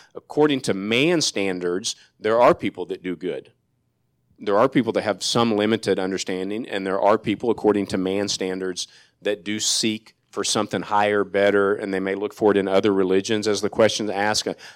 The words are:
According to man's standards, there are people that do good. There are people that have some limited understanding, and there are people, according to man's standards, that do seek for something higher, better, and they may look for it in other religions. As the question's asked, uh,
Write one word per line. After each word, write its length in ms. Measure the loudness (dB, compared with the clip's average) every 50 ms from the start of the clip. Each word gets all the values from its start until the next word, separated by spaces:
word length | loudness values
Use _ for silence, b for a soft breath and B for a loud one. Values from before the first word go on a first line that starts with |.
| b b _
According 480 | -20 -18 -6 0 2 2 2 2 0
to 120 | -2 -2 -4
man's 520 | -2 -2 0 0 2 2 2 2 0 0
standards, 680 | -2 -2 -2 -4 -4 -4 -4 -4 -4 -4 -4 -4 -8 b b b b b _
there 220 | -2 0 2 4
are 120 | 6 4 4
people 320 | 2 -2 -6 -6 -6 -8
that 140 | -8 -8 -8
do 140 | -6 -8 -8
good. 380 | -6 -6 -8 -8 -8 -10 _ _ _ _ _ _ _ _ _ _ _ _ _ _ _ _ _ _
There 200 | _ -2 2 4
are 100 | 4 4
people 240 | 4 2 0 0 2
that 120 | -2 -2 -2
have 200 | -2 -2 -2 -4
some 320 | -2 0 2 2 2 2
limited 440 | 2 2 2 0 0 0 0 0 0
understanding, 680 | 0 -2 -4 -4 -6 -6 -6 -6 -6 -6 -6 -8 -8
and 180 | -8 -6 -6 -4
there 140 | -4 -2 2
are 180 | 4 4 4
people, 320 | 4 2 -2 -4 -2 -2 -2
according 380 | -2 2 2 2 2 2 0
to 100 | -2 -2
man's 360 | -2 -2 -2 -2 -2 -2 -4 -4
standards, 560 | -4 -4 -6 -6 -6 -6 -8 -8 -8 -12 b b b b b b b
that 240 | -4 -4 -4 -4 -6
do 160 | -8 -6 -4
seek 500 | -4 -4 -2 -2 -2 -2 -4 -6 -10 -18 _ _ _ _
for 140 | -8 -6 -4
something 380 | 0 0 0 0 -2 -4 -6
higher, 420 | -4 0 2 2 2 4 2 2 0
better, 520 | 0 2 2 4 4 4 4 4 2 2
and 180 | 0 -2 -4 -4
they 60 | -2
may 120 | -2 -2 -4
look 200 | -4 -6 -8 -2
for 180 | 2 2 4
it 60 | 4
in 100 | 4 2
other 240 | 2 2 2 2 4
religions. 560 | 2 2 2 2 2 2 2 0 -2 0 0
As 140 | 0 0 0
the 80 | -2 -2
question's 400 | 2 2 2 2 2 0 -4 -4
asked, 400 | -2 0 0 0 0 0 -2 -4
uh, 40 | -8 B B B B